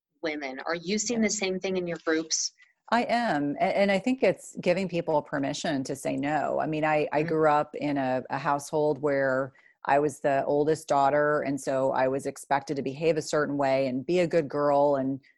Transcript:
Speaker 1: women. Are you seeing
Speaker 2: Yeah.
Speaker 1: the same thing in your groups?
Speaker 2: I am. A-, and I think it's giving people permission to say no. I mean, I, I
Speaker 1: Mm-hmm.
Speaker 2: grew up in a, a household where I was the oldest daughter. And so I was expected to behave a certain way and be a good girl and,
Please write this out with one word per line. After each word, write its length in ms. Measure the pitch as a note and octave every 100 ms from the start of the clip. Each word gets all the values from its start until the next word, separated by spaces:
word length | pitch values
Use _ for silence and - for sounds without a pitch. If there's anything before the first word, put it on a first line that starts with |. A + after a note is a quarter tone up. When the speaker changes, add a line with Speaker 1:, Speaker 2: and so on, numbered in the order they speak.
| _ _
Speaker 1:
women. 380 | E3 D3+ C#3 C3 -
Are 100 | E3+
you 220 | E3+ G#3+
seeing 240 | - A#3
Speaker 2:
Yeah. 60 | G#3+
Speaker 1:
the 60 |
same 260 | - F#3+ F#3
thing 180 | F#3+ F#3
in 80 | F3
your 140 | E3
groups? 480 | - D#3+ D#3+ - - - - _ -
Speaker 2:
I 120 | A3+
am. 520 | A#3+ A#3 A#3 D3+ C#3+ D3
A-, 180 | F#3 -
and 140 | G3+
I 80 | G3
think 240 | B3 C4
it's 320 | G#3 - - -
giving 300 | F3+ F3 F#3+
people 320 | E3+ E3+ D3
permission 600 | C#3+ D3 C#3 D3 F3 C#3
to 120 | C3 C#3
say 220 | D3 C3+
no. 420 | C#3+ D3+ C#3 C#3
I 60 | C#3
mean, 180 | D#3
I, 240 | D#3 D3+ D3
I 60 | D3
Speaker 1:
Mm-hmm. 60 | E3
Speaker 2:
grew 220 | D#3+ D#3
up 260 | D3 D3 -
in 220 | D3 C#3
a, 260 | C3 B2+ A#2+
a 80 | C3+
household 600 | D3 C#3+ - D#3 D3+ C#3+
where 500 | D3 C#3 C3+ C3 C3+ - _ _ -
I 140 | C#3+
was 200 | D3+ C3+
the 220 | D3 C3+ -
oldest 420 | D3 D3+ D#3 -
daughter. 540 | C#3+ C#3 D3 D3 D3+
And 200 | C3+ C#3
so 300 | - C3+ C3+
I 160 | B2+ C3
was 180 | C3+ C3+
expected 500 | - - C#3+ - C#3
to 40 |
behave 360 | C3+ C#3 E3 D#3
a 40 |
certain 340 | D3+ D#3 C#3+ C#3+
way 300 | C3+ C3+ C3+
and 180 | B2+
be 160 | B2+ F3+
a 60 | F3
good 220 | E3+ C#3+
girl 460 | D3 D3 C#3+ C#3+ C#3
and, 240 | C3 C3+ -